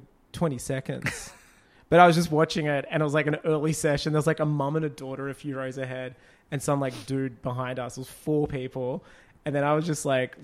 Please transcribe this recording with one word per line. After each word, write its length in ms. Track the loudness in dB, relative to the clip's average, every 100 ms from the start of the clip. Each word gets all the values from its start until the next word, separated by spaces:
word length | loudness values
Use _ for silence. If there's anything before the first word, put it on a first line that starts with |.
| -6 _ _
twenty 260 | -4 -2 -2
seconds. 760 | -6 -6 -6 -6 -6 -8 -12 -18
<laughs> 60 | -20 _ _ -16 4
But 80 | 10
I 80 | 10
was 80 |
just 160 | 8 2
watching 360 | 2 2 0 0
it, 180 | -2 -2
and 120 | -2
it 40 |
was, 100 | 0
like, 120 | 2 0
an 120 | 0
early 280 | 0 0 0
session. 400 | 0 0 0 0
There 60 | 0
was, 80 | 2
like, 100 | 0
a 60 | 0
mum 300 | 0 0 -2
and 80 |
a 40 | -4
daughter 400 | -6 -10 -8 -8
a 60 |
few 220 | -8 -8 -6
rows 200 | -6 -6
ahead, 380 | -8 -8 -10 -14 -20 -20 -10
and 100 | -6
some, 160 | 0 0
like, 160 | 0 -4 -4
dude 360 | -4 -4 -6
behind 380 | -6 -6 -6 -6
us. 160 | -8 -10
It 60 |
was 60 | -14
four 380 | -10 -2 0 0
people. 560 | -2 -6 -6 -4 -6 -10 -20 -20 -10
And 80 | -4 0
then 80 |
I 100 | 2
was 120 | 2 0
just, 180 | -2 0
like, 300 | 0 0 -6